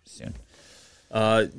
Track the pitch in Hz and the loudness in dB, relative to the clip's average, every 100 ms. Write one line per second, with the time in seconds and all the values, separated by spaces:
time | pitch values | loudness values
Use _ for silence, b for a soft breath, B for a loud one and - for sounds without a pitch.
0 | _ - - - - b b b b b | _ -18 -14 -16 -18 b b b b b
1 | b 110 110 110 95 | b 0 2 4 2